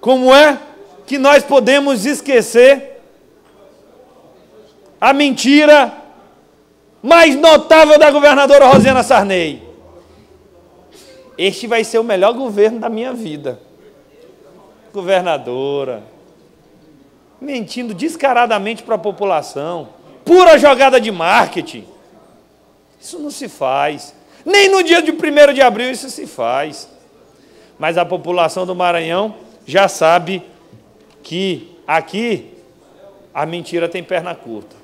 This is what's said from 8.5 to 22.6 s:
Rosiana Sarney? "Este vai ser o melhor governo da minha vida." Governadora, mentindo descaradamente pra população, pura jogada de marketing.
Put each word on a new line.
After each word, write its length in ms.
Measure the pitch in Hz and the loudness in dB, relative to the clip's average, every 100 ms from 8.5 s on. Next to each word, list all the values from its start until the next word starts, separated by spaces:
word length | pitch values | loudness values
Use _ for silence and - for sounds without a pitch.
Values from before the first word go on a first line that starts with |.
| 277 269 | 6 8
Rosiana 340 | 269 233 262 | 6 4 0
Sarney? 640 | 220 247 196 185 160 143 - - _ - _ _ _ _ _ _ _ _ _ _ _ - - - | 2 0 0 -4 -4 -8 -18 -20 _ -20 _ _ _ _ _ _ _ _ _ _ _ -20 -20 -4
"Este 300 | 180 190 240 | -4 -4 -6
vai 180 | 226 220 | -4 -2
ser 140 | 226 | -4
o 40 | |
melhor 300 | 226 196 196 | -4 0 -2
governo 460 | 240 269 208 214 233 | -2 -8 -2 -2 -2
da 100 | 226 | -10
minha 240 | 220 247 | -8 -10
vida." 440 | 247 220 151 139 120 _ _ _ _ _ _ _ _ _ _ _ _ _ | -12 -14 -12 -12 -14 _ _ _ _ _ _ _ _ _ _ _ _ _
Governadora, 1080 | 202 180 190 180 151 123 123 135 143 135 117 104 _ _ _ _ _ _ _ _ _ _ _ _ _ | -14 -4 -2 -2 -6 -6 -8 -8 -8 -8 -12 -16 _ _ _ _ _ _ _ _ _ _ _ _ _
mentindo 540 | 277 269 208 - 240 | -12 -12 -12 -12 -12
descaradamente 880 | 185 294 320 277 240 240 214 196 226 | -8 -10 -4 -2 0 0 -2 -6 -10
pra 140 | - 220 | -8 -8
população, 880 | 208 190 202 165 143 - 147 175 147 _ _ - - | -6 -8 -4 -4 -6 -12 -12 -12 -16 _ _ -20 2
pura 320 | 349 359 302 | 4 6 6
jogada 420 | 285 262 269 262 | 4 4 2 2
de 140 | 226 | -2
marketing. 720 | 190 165 220 175 - 160 120 101 _ _ _ _ _ _ _ | -6 0 0 0 -6 -12 -16 -20 _ _ _ _ _ _ _